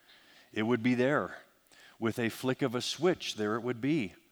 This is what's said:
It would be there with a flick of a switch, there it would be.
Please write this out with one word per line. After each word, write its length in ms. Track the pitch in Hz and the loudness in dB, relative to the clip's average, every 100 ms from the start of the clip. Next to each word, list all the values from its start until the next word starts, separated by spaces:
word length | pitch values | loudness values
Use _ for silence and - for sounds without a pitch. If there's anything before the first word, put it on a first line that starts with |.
| _ - - - - | _ -20 -20 -20 -8
It 100 | 104 | -2
would 200 | 110 120 | 0 2
be 120 | 120 | 2
there 420 | 120 127 143 92 - - _ _ - - - | 4 2 2 -2 -8 -20 _ _ -20 -20 -4
with 200 | 113 107 | -2 0
a 100 | 117 | -2
flick 340 | - 127 131 | 0 -2 0
of 120 | 135 | 0
a 60 | 120 | 0
switch, 560 | - - 175 165 - 104 | -4 0 0 0 -4 -2
there 200 | 107 113 | -2 0
it 60 | |
would 180 | 120 120 | -2 -2
be. 340 | 131 160 95 - _ | 0 0 -2 -8 _